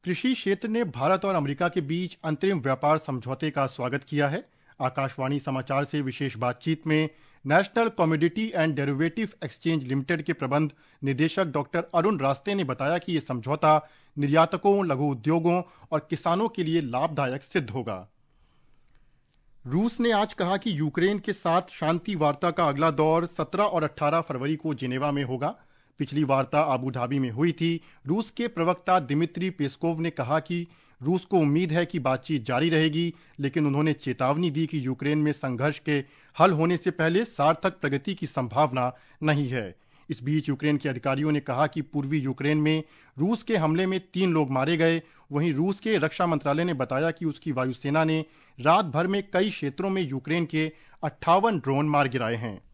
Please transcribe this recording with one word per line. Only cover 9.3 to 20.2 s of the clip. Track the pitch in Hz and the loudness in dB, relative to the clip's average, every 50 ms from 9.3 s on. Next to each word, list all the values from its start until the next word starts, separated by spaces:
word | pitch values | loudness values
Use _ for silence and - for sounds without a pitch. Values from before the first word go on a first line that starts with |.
| - _ - | -6 _ -12
एक्सचेंज | 135 - - - 165 165 156 131 | -12 -12 -4 -2 0 0 0 -2
लिमिटेड | 123 135 139 131 135 175 160 | -2 -2 -2 0 0 -2 -2
के | 151 - | -2 -4
प्रबंध | 165 - 143 127 135 151 156 147 - _ _ _ _ _ - | -4 -4 -2 0 2 0 0 0 -4 _ _ _ _ _ -4
निदेशक | 139 135 123 156 165 - - 190 | -2 0 2 0 0 2 0 -2
डॉक्टर | 160 131 151 143 - - 170 170 - - | 0 0 -4 -4 -2 -4 -4 -4 0 0
अरुण | 170 165 208 220 156 | 2 2 2 0 2
रास्ते | 135 139 139 135 - 202 202 | 0 0 0 0 -2 -4 -2
ने | 202 175 | -2 -2
बताया | 135 127 - 135 143 165 175 | -2 -2 -2 -2 -2 -2 -2
कि | - - | -2 -2
ये | 170 156 | -4 -4
समझौता | - - 127 120 110 131 143 151 - 156 151 151 147 - - _ _ _ _ 147 | -2 -4 -8 -6 -4 -4 -4 2 4 4 4 4 2 -2 -20 _ _ _ _ -4
निर्यातकों, | 143 139 147 160 165 165 - 175 - 202 202 202 190 | 0 4 4 4 4 4 2 0 2 4 4 4 2
लघु | 170 143 123 147 | 0 0 0 0
उद्योगों | 147 139 117 107 147 160 170 160 175 170 180 175 - - - - - | -2 -2 -2 0 0 2 2 2 2 2 2 -2 -6 -16 -20 -10 -4
और | - 151 147 - | -4 -4 -2 -4
किसानों | 165 - - 170 170 185 220 226 | -8 -4 0 0 0 2 0 -2
के | 233 - 175 | -2 -2 -2
लिए | 156 160 170 | 0 0 0
लाभदायक | 151 123 117 127 147 165 156 143 139 127 127 139 | 0 0 -2 -2 -2 -2 -2 -2 -2 -2 -4 -6
सिद्ध | - - - 190 139 113 | -8 -4 -4 -4 -4 -2
होगा। | 104 131 113 113 101 92 90 - _ _ _ _ _ _ _ _ _ _ _ _ - _ _ _ _ - _ _ _ _ _ _ _ _ _ _ - - - | -6 -6 -6 -6 -8 -8 -10 -16 _ _ _ _ _ _ _ _ _ _ _ _ -20 _ _ _ _ -20 _ _ _ _ _ _ _ _ _ _ -20 -18 -8
रूस | 123 131 175 214 233 226 - | -2 0 2 2 0 0 0
ने | 240 233 | 0 2
आज | 226 202 | 4 2